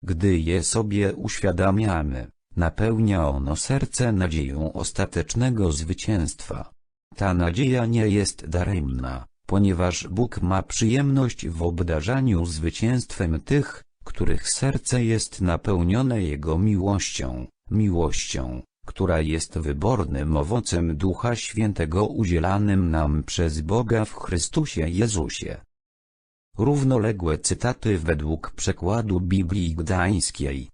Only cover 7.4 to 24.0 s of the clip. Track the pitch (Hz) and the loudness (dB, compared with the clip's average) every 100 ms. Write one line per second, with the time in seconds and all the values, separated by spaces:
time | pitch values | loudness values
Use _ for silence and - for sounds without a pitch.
7.4 | 85 87 135 127 117 117 110 98 98 - | 2 2 2 2 2 2 4 2 0 -4
8.4 | 78 87 90 98 69 64 64 65 58 _ | -4 -2 0 0 -2 -4 -6 -8 -12 _
9.4 | - 98 101 87 90 85 - 95 123 - | -2 2 4 4 0 0 -4 -2 0 0
10.4 | 92 95 95 - 110 127 143 135 127 - | 0 0 -2 0 2 2 2 2 2 -2
11.4 | - 82 85 85 87 80 78 135 131 90 | -8 -2 -2 0 0 0 0 0 2 2
12.4 | 85 78 82 - 110 127 - - 87 80 | 0 -2 -4 0 0 0 -2 -4 -2 -2
13.4 | - 143 135 - - _ - - 92 104 | 0 0 0 -8 -18 _ -10 0 4 4
14.4 | - - 135 135 - 123 117 113 - - | 2 -2 0 0 0 0 2 0 -2 -2
15.4 | 92 85 - 95 87 107 131 117 87 73 | 0 0 0 2 2 2 0 0 -2 -4
16.4 | 78 80 107 101 95 101 - - 65 62 | -2 2 2 2 2 0 -2 -6 -6 -6
17.4 | 62 _ - 107 107 85 80 - - - | -10 _ -4 0 2 2 2 0 -2 -6
18.4 | 64 62 - _ - - 95 82 78 80 | -6 -8 -12 _ -16 -4 0 2 2 -2
19.4 | - - 78 71 98 123 76 67 76 76 | -4 -6 -4 0 0 0 0 -2 0 0
20.4 | 73 117 110 87 85 78 95 87 120 117 | 0 -2 0 0 0 0 -2 0 -2 -2
21.4 | - - 107 92 80 85 104 - 104 85 | -4 -2 -2 0 0 2 0 0 2 2
22.4 | 85 98 104 95 87 80 73 76 73 - | 2 2 4 4 4 2 2 0 -2 0
23.4 | 85 76 78 107 117 113 | 0 0 0 0 2 0